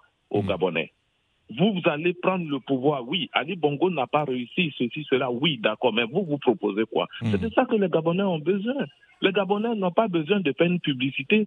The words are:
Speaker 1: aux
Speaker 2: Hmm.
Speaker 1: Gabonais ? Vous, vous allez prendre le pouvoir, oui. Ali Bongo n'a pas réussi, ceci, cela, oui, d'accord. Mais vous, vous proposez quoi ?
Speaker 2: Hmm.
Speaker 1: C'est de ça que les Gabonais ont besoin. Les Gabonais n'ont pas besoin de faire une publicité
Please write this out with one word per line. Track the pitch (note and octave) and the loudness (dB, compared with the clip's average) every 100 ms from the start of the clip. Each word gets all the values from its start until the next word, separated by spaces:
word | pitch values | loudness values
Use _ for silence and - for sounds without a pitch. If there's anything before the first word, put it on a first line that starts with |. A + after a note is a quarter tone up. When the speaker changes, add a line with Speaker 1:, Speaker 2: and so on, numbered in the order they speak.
| _ _ - | _ _ -4
Speaker 1:
aux | G#2 | -2
Speaker 2:
Hmm. | F#2+ | 0
Speaker 1:
Gabonais ? | F#2 F#2 E2 D#2 _ _ _ _ _ - A2 | 0 0 -2 -4 _ _ _ _ _ -10 0
Vous, | G3+ | 2
vous | F#3 E3+ | 2 0
allez | D3 E3+ | 0 0
prendre | F3 F#3 F#3 D#3+ | 0 0 0 -2
le | C#3 | -4
pouvoir, | - C3+ C#3 C#3 A#2+ | -2 0 2 0 -2
oui. | D3 B2+ | -6 -4
Ali | - C#3 F#3 | -2 -2 -2
Bongo | D3 C#3+ F3+ | -2 2 0
n'a | D#3+ B2 | 0 0
pas | D3+ | 0
réussi, | C#3+ B2+ A#2+ - E3+ - | 0 -4 -4 -2 -2 -2
ceci, | A#2+ D#3 D3 | -4 -4 -2
cela, | C3 C3+ | 0 0
oui, | B2 D#3+ C3 | -2 -2 0
d'accord. | G#2+ G#2+ B2 | 0 2 0
Mais | G#2+ | 2
vous, | A#2+ D#3 | 0 -2
vous | F3 C#3+ | -2 0
proposez | - G#2 G#2+ G2+ A2 | 2 2 0 -2 0
quoi ? | - E2+ - | 0 -2 -2
Speaker 2:
Hmm. | A2+ | -2
Speaker 1:
C'est | G2+ | 0
de | A3 | 0
ça | - B3 | 0 2
que | A3+ | 2
les | F#3 | 2
Gabonais | D#3+ D#3+ F3+ | 2 0 0
ont | G3 D#3+ | 0 0
besoin. | D3 G3+ A3 C#4 D3+ _ _ _ | 0 -2 -2 -4 -6 _ _ _
Les | F#3+ | 0
Gabonais | G3 F#3+ G#3 A3+ | 0 0 0 0
n'ont | A3 F3+ | 0 0
pas | E3+ A3+ | 2 2
besoin | F3 D3+ G3+ | 2 0 0
de | D#3 | 2
faire | C3 E3+ | 2 2
une | F3 | 2
publicité | - C3 C3+ - C3+ G#3+ | 0 -2 -2 -4 2 2